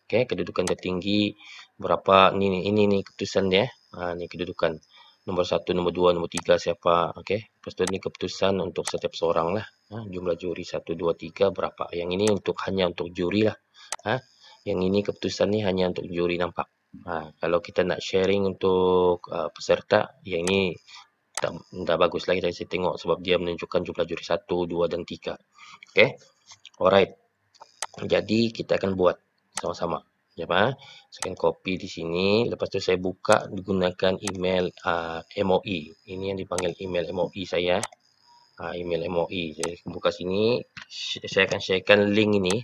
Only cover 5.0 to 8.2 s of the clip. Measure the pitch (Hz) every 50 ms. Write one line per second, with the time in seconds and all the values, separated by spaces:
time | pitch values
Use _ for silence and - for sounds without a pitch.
5 | - - _ _ _ - 95 87 87 - 90 85 - - 90 87 87 87 82 87
6 | 90 90 87 85 85 82 - - - - 87 85 - 87 82 - - 90 85 87
7 | 85 78 - - 85 - 95 110 110 - _ _ - - - - 92 92 98 92
8 | - - - -